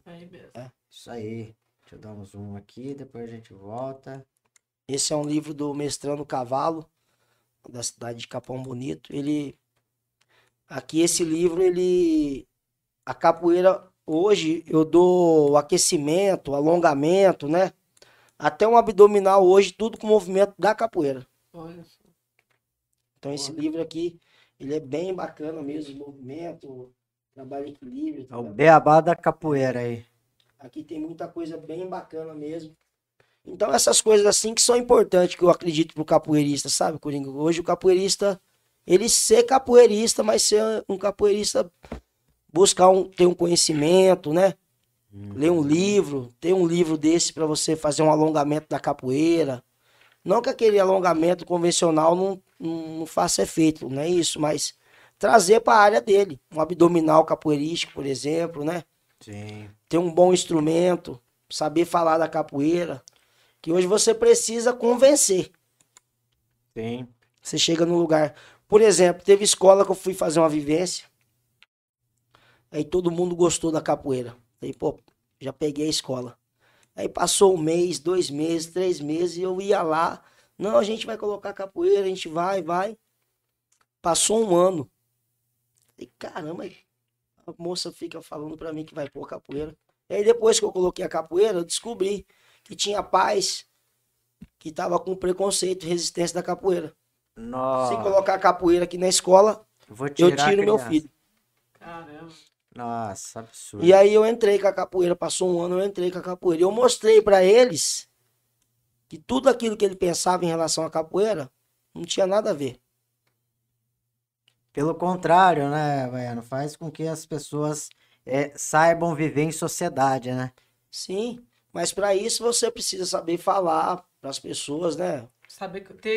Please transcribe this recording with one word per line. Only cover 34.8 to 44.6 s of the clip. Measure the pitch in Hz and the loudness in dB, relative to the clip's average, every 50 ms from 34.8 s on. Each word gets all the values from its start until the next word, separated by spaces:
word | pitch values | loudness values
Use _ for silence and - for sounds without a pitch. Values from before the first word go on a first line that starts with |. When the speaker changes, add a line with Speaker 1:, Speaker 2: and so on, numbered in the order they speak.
| 240 240 240 233 202 - - 180 180 180 - | 2 4 4 4 4 4 2 2 2 2 0
Speaker 2:
que | - 180 | 2 4
eu | 175 | 4
acredito | 165 - 180 175 156 151 160 160 - | 4 4 0 -4 -2 -2 -2 -2 -4
pro | 151 156 | -8 -2
capoeirista, | - 165 151 - - 156 151 147 143 143 135 - 143 | 2 2 2 2 2 2 2 2 0 -2 -4 -4 -4
sabe, | - - 180 180 160 143 | -4 -2 -2 -4 -4 -6
Coringa? | - 151 143 143 139 135 | -8 -8 -8 -8 -8 -10
Hoje | 131 143 151 165 170 165 | -8 -4 -2 -2 -2 -2
o | 175 | -2
capoeirista, | - 175 175 - 185 180 185 190 190 - - 202 202 190 180 _ _ _ _ _ _ _ _ _ - | -2 -2 0 4 4 4 4 2 0 -2 -2 -2 -2 -2 -4 _ _ _ _ _ _ _ _ _ 2
ele | - 185 220 233 | 2 4 4 2
ser | - - - - - 233 233 | 0 0 2 4 4 4 4
capoeirista, | - 262 262 - - 240 240 240 220 208 208 226 220 - - 214 | 4 2 0 2 6 8 8 8 8 6 2 0 -2 -2 -2 0
mas | 214 226 214 - | 0 0 0 2
ser | - 214 214 220 220 220 - - - | 2 2 2 0 0 -4 -4 -6 -6
um | 196 185 | -6 -4
capoeirista, | 202 202 190 - 208 208 202 208 202 - - - 180 175 _ _ - - - - - _ _ _ _ _ _ _ _ _ - | -4 -4 -2 0 0 0 0 0 -2 -2 -2 -2 -4 -4 _ _ -20 -18 -18 -18 -18 _ _ _ _ _ _ _ _ _ 0
buscar | 165 196 190 - - 180 185 | 2 4 4 4 6 6 6
um, | 190 190 180 190 | 6 4 2 -2
ter | - - 180 | 0 2 4
um | 180 175 | 4 4
conhecimento, | - 175 175 175 165 - - 156 147 147 156 180 190 185 190 180 180 - 147 151 | 2 0 0 2 2 0 0 0 0 2 4 6 6 6 6 4 2 0 -2 0
né? | 175 190 190 190 _ | 2 2 2 0 _